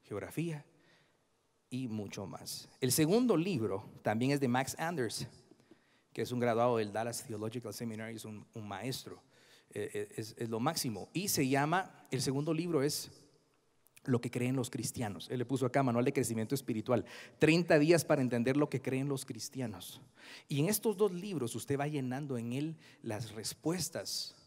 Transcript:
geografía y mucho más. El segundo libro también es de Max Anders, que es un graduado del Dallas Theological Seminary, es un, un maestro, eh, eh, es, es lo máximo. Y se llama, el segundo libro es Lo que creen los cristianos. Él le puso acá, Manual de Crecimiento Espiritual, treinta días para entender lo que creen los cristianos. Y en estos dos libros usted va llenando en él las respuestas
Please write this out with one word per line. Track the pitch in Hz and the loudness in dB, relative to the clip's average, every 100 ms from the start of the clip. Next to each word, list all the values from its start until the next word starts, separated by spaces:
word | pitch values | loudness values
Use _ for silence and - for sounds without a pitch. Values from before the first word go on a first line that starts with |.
geografía | _ 104 92 - 170 151 - _ _ _ _ _ _ _ _ _ _ | _ -8 -6 -6 -4 -6 -12 _ _ _ _ _ _ _ _ _ _
y | 123 131 | -8 -4
mucho | 110 101 - 98 | -4 -6 -8 -10
más. | - - - - - | -10 -10 -12 -12 -2
El | 131 | 2
segundo | 120 156 214 254 175 | 4 6 6 6 4
libro | 175 156 107 95 - - | 4 0 0 -2 -6 -4
también | - 110 127 | 0 2 4
es | 143 | 4
de | 135 | 4
Max | 123 139 - | 2 0 -2
Anders, | 165 170 113 - - - - - _ - _ _ _ | -4 -2 -2 -4 -10 -14 -20 -20 _ -20 _ _ _
que | - | -6
es | 110 | -4
un | 123 | 0
graduado | 120 113 120 117 | 2 4 4 2
del | 107 | 0
Dallas | 101 117 113 - | -2 -4 -6 -8
Theological | 107 107 123 117 | -6 -6 -6 -10
Seminary, | 101 120 107 113 113 | -8 -8 -8 -10 -10
es | 110 | -12
un, | 107 - | -14 -14
un | 117 104 | -12 -10
maestro, | 98 120 127 - 90 _ _ - - _ | -8 -6 -8 -10 -16 _ _ -20 -20 _
eh, | 107 104 | -8 -6
eh, | 104 104 - | -4 -6 -8
es, | 110 - | -10 -6
es | 117 | -4
lo | 113 | -2
máximo. | 131 165 135 101 90 | -2 -2 -4 -6 -6
Y | 156 196 | -6 -2
se | - 135 | 0 2
llama, | 135 147 175 185 - - | 2 2 0 -2 -12 -8
el | 131 | -4
segundo | 135 135 151 | -2 -2 -2
libro | 156 175 156 | -2 0 2
es | 143 - - - - _ _ _ _ _ _ - - | 2 -2 -8 -16 -20 _ _ _ _ _ _ -12 0
Lo | 123 | 0
que | 120 | 0
creen | 127 123 135 | -2 0 0
los | 120 | -2
cristianos. | - 120 - 110 87 - | -4 -6 -4 -6 -6 -6
Él | 127 | -4
le | - | -2
puso | 135 127 | 0 2
acá, | 139 | 4
Manual | 135 117 | 4 4
de | 127 | 2
Crecimiento | 127 117 113 110 | 2 0 0 -2
Espiritual, | 139 - 110 107 120 - - - - | -2 -2 -4 2 0 0 -12 -18 4
treinta | 156 165 170 160 | 6 6 8 6
días | 151 170 | 8 6
para | 165 147 | 8 4
entender | 127 120 117 139 | 4 2 4 4
lo | 147 | 2
que | 131 | 0
creen | - 131 139 | -2 -2 0
los | 135 - | -4 -6
cristianos. | 113 - 135 123 104 - - - _ - - - | -10 -8 -6 -6 -6 -14 -16 -20 _ -20 -20 -4
Y | 143 | 0
en | 160 | 2
estos | 214 233 196 | 2 0 2
dos | 214 | 2
libros | 175 202 170 120 120 | 2 -4 -2 -2 -4
usted | - 139 | -2 -2
va | 147 | 0
llenando | 151 127 131 147 123 | -2 -2 -4 -4 -4
en | 117 | -4
él | 127 156 160 - - | -4 -4 -8 -16 -12
las | 117 107 110 | -8 -6 -6
respuestas | 104 104 - 151 180 156 117 95 - - - | -8 -10 -6 -4 -2 -4 -6 -6 -6 -8 -14